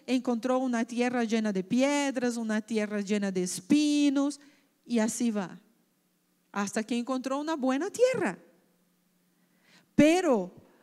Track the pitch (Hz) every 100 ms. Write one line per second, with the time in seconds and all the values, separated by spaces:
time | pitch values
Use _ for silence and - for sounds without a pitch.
0 | - 254 247 233 247 254 262 233 226 233
1 | 247 254 226 226 214 190 185 240 269 285
2 | 277 247 247 233 220 214 - 220 208 208
3 | 196 208 196 185 180 - - 294 294 294
4 | 285 277 277 - - _ _ _ - 233
5 | 220 - 233 208 180 180 _ _ _ _
6 | _ _ _ _ _ 196 196 220 214 240
7 | 240 262 254 277 302 311 254 269 381 -
8 | 508 480 330 175 - _ _ _ _ _
9 | _ _ _ _ _ _ _ - _ -
10 | 302 359 349 220 180 - - _